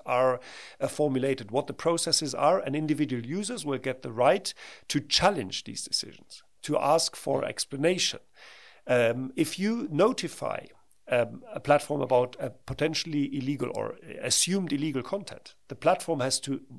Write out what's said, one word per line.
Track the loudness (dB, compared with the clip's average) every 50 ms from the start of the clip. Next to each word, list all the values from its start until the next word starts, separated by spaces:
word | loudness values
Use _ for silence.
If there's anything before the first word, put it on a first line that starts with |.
| -4
are, | 0 2 4 4 4 4 2 -4 -10 -18 -18 -18 -16 -8 -4
uh, | -4 -2
formulated, | 0 0 0 2 2 2 2 0 0 -2 -4 -4
what | -2 -2 -2 -2
the |
processes | -4 -2 0 0 2 2 0 2 0 0 0 0 -2
are, | 2 4 4 4 4
and | 2 0 -2
individual | -2 0 0 0 0 0 0 -2 -4 -4
users | -4 -4 -4 -4 -6 -6 -6 -4
will | -4 -4 -2
get | -2 -4 -4 -4
the | -8 -6
right | 0 4 6 6 6 4 0 -6 -10 -10 -14 -18 -20 -14 -6 -2
to | -2 -2
challenge | 0 2 2 4 6 4 4 2 -2 -4 -6 -10 -10
these | -10 -10 -10 -8
decisions, | -4 -4 -4 -4 -6 -14 -20 -20 -20 -20 -20 _ _ _ _
to | -4 -2 0 2
ask | 4 4 4 4 4 0 -4
for | -6 -2 -2 0 0 0
explanation. | -4 -4 -6 -6 -6 -4 0 2 2 2 2 0 -2 -4 -6 -12 _ _ -20 -20 -20 -20 -20 -20 -20 -20 -8 -2
Um, | 2 4 4 4 4 2 0 -4 -4 0
if | 0 0 0 0 -2
you | 0 0 0 -2 -4 -2
notify, | 2 4 4 4 4 0 -6 -8 -6 -6 -6 -4 -4 -6 -8 -12 -20 _ _ _ _ _ -4 0
um, | 2 2 2 0 -4 -14 -14 -12
a | -12 -4
platform | 2 4 4 4 4 0 -4 -2
about | 0 4 4 4 4 2 -2 -8
a | -8 -8
potentially | -8 -10 -12 -10 -4 -2 -2 -2 -2 -2 -4 -2 -2 -2 0 -2 -2
illegal | -4 -2 -2 -2 -2 -2 -4 -4
or | -4 -4 -6 -6 -10 -14 -16 -12 -6
assumed | -4 0 0 2 2 2 0 0 0 0
illegal | -2 -2 -2 -2 -2 -2
content, | -4 -4 -6 -6 -6 -8 -16 -16 -18 -20 -20 _ _ -16
the | -6
platform | 0 2 4 4 2 2 -2 -2 0
has | 0 0 0 -2
to, | -2 -2 -6 -6 -6 -12 -20